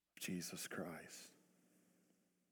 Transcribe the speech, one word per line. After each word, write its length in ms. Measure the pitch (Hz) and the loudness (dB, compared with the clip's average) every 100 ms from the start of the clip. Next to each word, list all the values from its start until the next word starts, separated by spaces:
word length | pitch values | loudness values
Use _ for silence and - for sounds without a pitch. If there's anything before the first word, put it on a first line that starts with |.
| _ - | _ -4
of 40 | |
Jesus 460 | - 90 85 - - | 2 4 2 0 0
Christ. 600 | - 87 80 - - - - - - - - - - - - _ _ _ | 2 0 0 -6 -10 -10 -16 -20 -20 -20 -20 -20 -20 -20 -20 _ _ _